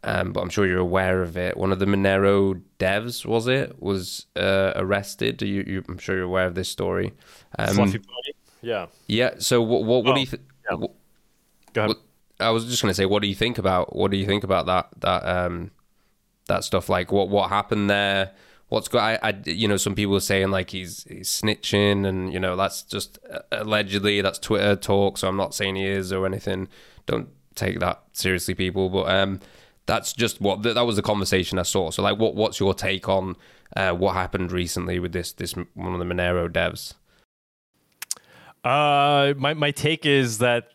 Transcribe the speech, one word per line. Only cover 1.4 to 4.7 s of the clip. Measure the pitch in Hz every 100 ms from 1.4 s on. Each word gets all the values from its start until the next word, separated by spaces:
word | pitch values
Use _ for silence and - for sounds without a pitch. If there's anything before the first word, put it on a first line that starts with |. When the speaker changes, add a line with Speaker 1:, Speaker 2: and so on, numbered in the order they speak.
| 90 -
Speaker 1:
One | 95
of | 92
the | 98
Monero | 101 98 98 98 101 98 92 - _
devs, | 95 98 117 117
was | - 113 117
it, | 131 - -
was, | 95 98 90 - - -
uh, | 95 98 95